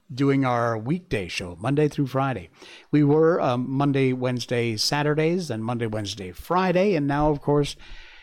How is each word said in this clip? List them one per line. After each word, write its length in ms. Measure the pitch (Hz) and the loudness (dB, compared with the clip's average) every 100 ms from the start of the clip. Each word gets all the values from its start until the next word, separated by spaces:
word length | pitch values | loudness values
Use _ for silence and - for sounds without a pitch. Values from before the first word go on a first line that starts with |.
| - | -10
doing 320 | 123 139 139 | 0 2 4
our 320 | 131 120 117 113 | 2 2 2 0
weekday 520 | 117 180 - 117 87 | -2 -4 -4 -6 -4
show, 280 | - 90 85 | -8 -8 -6
Monday 300 | 113 143 151 | -2 2 2
through 200 | 151 135 | 0 -2
Friday. 420 | 131 135 107 87 _ - - - | 0 -2 -4 -10 _ -20 -20 0
We 120 | 147 | 2
were, 380 | 143 151 160 180 | 4 6 4 4
um, 300 | 135 123 127 | 2 0 -2
Monday, 420 | 135 143 135 131 | 0 2 2 2
Wednesday, 640 | 127 127 123 - 120 117 107 | 0 -2 -4 -2 -2 0 -2
Saturdays, 760 | - 147 147 151 160 180 156 | -2 0 0 0 0 0 -4
and 140 | 110 | -6
Monday, 220 | 113 120 113 | -4 -4 -4
Wednesday, 460 | 110 101 104 92 | -4 -6 -10 -12
Friday. 600 | - - 180 185 180 208 | -12 -2 0 2 2 2
And 120 | 160 143 | 2 0
now, 240 | 143 151 | 2 2
of 100 | 143 | 0
course, 360 | - 147 147 - - - - - | 2 2 0 -6 -16 -18 -20 -20